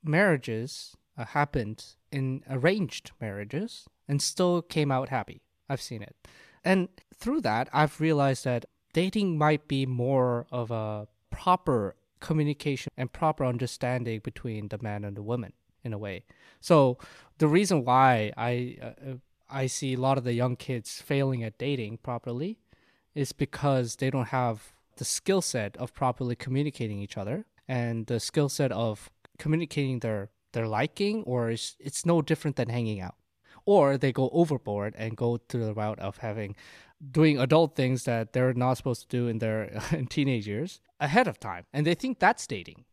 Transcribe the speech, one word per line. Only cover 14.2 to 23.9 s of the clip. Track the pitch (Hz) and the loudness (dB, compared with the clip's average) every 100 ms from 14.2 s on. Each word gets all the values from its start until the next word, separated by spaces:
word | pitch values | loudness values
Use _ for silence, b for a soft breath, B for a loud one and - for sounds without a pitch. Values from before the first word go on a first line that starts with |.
between | 107 - 127 107 104 | -6 -8 -6 -6 -6
the | 104 | -6
man | 107 104 | -6 -6
and | 104 101 | -6 -8
the | |
woman | 104 123 98 - _ _ | -4 -4 -6 -14 _ _
in | 120 | -8
a | 104 | -8
way. | 104 90 - b b b | -6 -10 -12 b b b
So | - 165 135 123 B B B _ | 6 8 8 2 B B B _
the | 156 | 4
reason | 165 202 175 | 4 4 2
why | 123 123 131 120 107 - | 4 8 8 6 2 -2
I, | 117 123 123 - | -2 -2 -4 -10
uh, | 120 | -14
uh, | 117 135 131 _ _ _ | -12 -14 -14 _ _ _
I | 135 131 | -4 -4
see | - 135 | -2 -4
a | 127 | 0
lot | 131 135 | 2 2
of | |
the | 123 | 0
young | 117 123 123 | 0 0 -2
kids | - 127 - - | -4 -6 -6 -14
failing | - 139 135 127 | -2 0 2 -2
at | 113 - | -6 -6
dating | 135 139 107 117 | -4 -4 -4 -8
properly | - 120 - 120 170 226 b b b b b | -8 -8 -6 -6 -6 -8 b b b b b
is | - 139 | -6 -6
because | - 139 - 147 135 120 | -2 -6 0 2 2 0